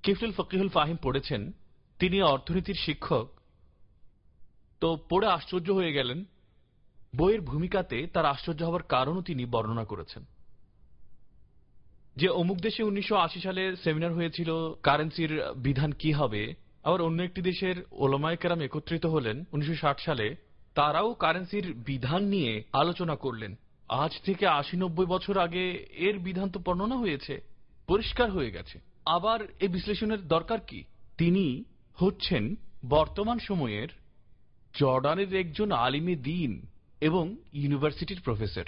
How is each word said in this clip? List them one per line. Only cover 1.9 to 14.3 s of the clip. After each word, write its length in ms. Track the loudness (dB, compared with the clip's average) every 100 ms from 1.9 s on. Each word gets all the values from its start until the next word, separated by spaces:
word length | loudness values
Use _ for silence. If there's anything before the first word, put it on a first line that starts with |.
| -2
তিনি 220 | 0 4
অর্থনীতির 540 | 4 4 0 -2 -2 -4
শিক্ষক। 540 | -4 -4 0 -2 -2 -14 _ _ -20 _ -20 _ -20 _ -20 _ -20 -20 _ _
তো 180 | -2 -2 2
পড়ে 180 | 4 4
আশ্চর্য 440 | 2 0 -4 2
হয়ে 220 | 2 4
গেলেন। 320 | 2 0 -4 -8 _ _ _ _ _ -20 -20 -8 2
বইয়ের 260 | 4 4
ভূমিকাতে 680 | 0 -2 0 0 -2 -4 -2
তার 180 | 2 2
আশ্চর্য 380 | 2 -4 -2
হবার 200 | -2 -2
কারণও 380 | 2 2 2 -2
তিনি 240 | -2 -4 0
বর্ণনা 400 | 0 0 -2 -4
করেছেন, 400 | -8 -10 -14 -18 -20 -20 -20 -20 -20 -20 -20 -18 -18 -20 -20 -20 -20 -20 -20 -20 -20 -18 0
যে 100 | 0
অমুক 300 | 2 0 0
দেশে 260 | -2 0
উনিশশো 320 | 0 0 2 2
আশি 240 | 2 -2
সালে 360 | -4 -2 -2 0
সেমিনার 380 | 0 0 0
হয়েছিল, 600 | 0 -2